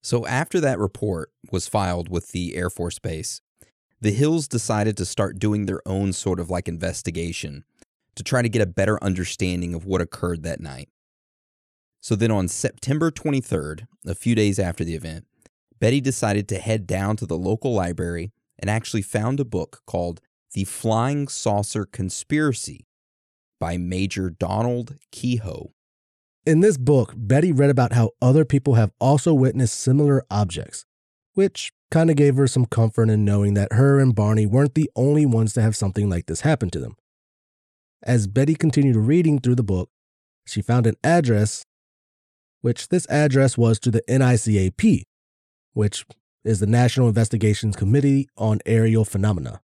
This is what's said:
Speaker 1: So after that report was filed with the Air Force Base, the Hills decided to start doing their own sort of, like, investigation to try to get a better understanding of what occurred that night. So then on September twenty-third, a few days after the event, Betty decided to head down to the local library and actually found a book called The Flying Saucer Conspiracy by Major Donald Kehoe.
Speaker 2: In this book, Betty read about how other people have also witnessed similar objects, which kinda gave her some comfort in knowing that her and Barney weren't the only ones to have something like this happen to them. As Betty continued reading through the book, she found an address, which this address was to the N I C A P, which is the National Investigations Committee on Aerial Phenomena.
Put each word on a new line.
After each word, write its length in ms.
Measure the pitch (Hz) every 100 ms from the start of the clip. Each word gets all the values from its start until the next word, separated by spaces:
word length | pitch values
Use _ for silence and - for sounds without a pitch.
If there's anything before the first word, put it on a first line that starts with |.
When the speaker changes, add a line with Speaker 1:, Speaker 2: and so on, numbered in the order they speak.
Speaker 1:
So 240 | - 120 113
after 340 | 127 160 180
that 180 | 151 98
report 520 | 98 - 107 87 - _ -
was 160 | 92 -
filed 420 | 107 95 87 85
with 220 | 90 -
the 240 | 87 90 80
Air 140 | 90
Force 300 | - 87 -
Base, 420 | 87 80 - - _ _ _ _ _ _
the 120 | 107
Hills 360 | 104 147 165 147
decided 480 | 120 - 107 107 104
to 80 | 90
start 340 | - 98 95
doing 260 | 104 104 98
their 160 | 95 -
own 280 | 95 98
sort 260 | 92 - 90
of, 100 | 85
like, 180 | 90 -
investigation 1000 | 85 87 85 - 82 85 85 - 71 - _ _ _ _ -
to 80 |
try 180 | - 131
to 80 | 120
get 120 | 110
a 60 | 98
better 360 | 87 95 107
understanding 680 | 98 92 87 - 92 90 87
of 120 | 85 92
what 140 | 95
occurred 440 | 85 - 87 85
that 180 | 80 78
night. 260 | 78 65 71 _ _ _ _ _ _ _ _ _ _ _
So 140 | - 107
then 160 | 113
on 160 | 107 90
September 600 | - - - - 147 165
twenty-third, 760 | - 156 139 - 80 73 78 113 _ -
a 100 | 85
few 200 | - 113
days 240 | 104 98
after 260 | 92 85 82
the 100 | 82
event, 300 | 82 80 - _ _ _ _ _
Betty 200 | 113 135
decided 480 | 131 127 110 104 101
to 120 | 95
head 260 | 113 110 90
down 320 | 95 98 107
to 80 | 92
the 120 | 82
local 360 | 92 107 135
library 580 | 110 87 85 87 85 95 _ _ _
and 100 | 98
actually 320 | 110 110 113
found 380 | 95 104 110 139
a 60 | 131
book 360 | 95 78 - -
called 360 | 90 87 82 _ _ _
The 100 | -
Flying 640 | 98 - 113 110 123 147 139
Saucer 580 | - - 101 104 110 101
Conspiracy 1000 | - 92 - - 147 156 123 - - - _ _ _ _ _ _ _
by 180 | 82 87
Major 520 | 90 92 98 98 92
Donald 680 | 82 87 101 120 123 120 139 _
Kehoe. 600 | - 123 123 104 - - _ _ _ _ _ _ _ -
Speaker 2:
In 140 | 156
this 180 | 202 151
book, 360 | 123 143 113 -
Betty 340 | 104 131 175
read 200 | 139 139
about 220 | 131 123
how 180 | 120 113 -
other 240 | 127 139 151
people 300 | 143 139 120
have 160 | 107 _
also 340 | 127 143 -
witnessed 460 | 151 127 110 120 -
similar 440 | - 135 147 135 -
objects, 560 | 104 101 82 - - - _ _ _ _
which 380 | - 196 - - _ _
kinda 220 | 160 165
gave 220 | 147 143 131
her 120 | 139
some 200 | - 120
comfort 420 | - 113 - 113
in 160 | 107 101
knowing 300 | 101 101 101
that 180 | 101
her 260 | 107 139 139
and 140 | 131
Barney 320 | 107 104 110 107
weren't 300 | 117 143 160
the 160 | 156 -
only 300 | 131 147 147
ones 280 | 113 110
to 80 | 123
have 140 | 110 107
something 320 | 98 95 101
like 200 | 87 -
this 140 | 80
happen 280 | 147 160 92
to 100 | 80
them. 160 | 60 - _ _ _ _ _ _ _ _ _ _
As 240 | - 123 101
Betty 260 | 104 143
continued 420 | 156 165 143 139 113
reading 440 | 110 165 160 147
through 160 | 127 123
the 80 |
book, 260 | 104 92 90 _ _ _ _ _ -
she 160 | -
found 240 | - 123 113
an 120 | 107
address, 600 | 143 170 131 104 104 - - _ _ _ _ _ _ _ _ _
which 280 | 120 117 -
this 180 | 185 -
address 500 | 147 151 135 135 -
was 220 | 117 110
to 120 | -
the 160 | 113 -
N 120 | 131
I 140 | 131 120
C 240 | - 104
A 100 | 92
P, 360 | - 220 185 - _ _ _ _ _ _
which 320 | - 104 - - - _ _
is 160 | - 104
the 80 | 101
National 400 | 117 123 131 123
Investigations 680 | 107 113 113 107 104 110 95
Committee 540 | 98 135 139 139 135 -
on 220 | 110 107 -
Aerial 360 | 113 113 110
Phenomena. 580 | 110 98 104 95 65 53 _